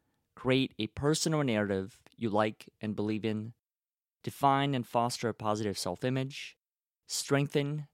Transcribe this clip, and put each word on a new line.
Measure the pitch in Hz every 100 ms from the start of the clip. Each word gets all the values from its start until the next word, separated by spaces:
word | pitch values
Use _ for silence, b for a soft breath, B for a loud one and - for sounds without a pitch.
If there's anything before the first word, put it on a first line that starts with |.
| _ _ _
create | - 127 131 135 -
a | 110
personal | - 143 160 165 156
narrative | 139 107 101 95 95 - - -
you | 113
like | 104 110 - - _
and | 107 104
believe | 104 107
in, | 110 107 113 - _ _ _ _ _ _
define | 127 - 139 135 143
and | 131
foster | 117 120 120 - 117
a |
positive | - 107 107 107 95
self-image, | 92 90 127 131 135 139 - - _ _ _ _ -
strengthen | - - 139 143 151 143 151 143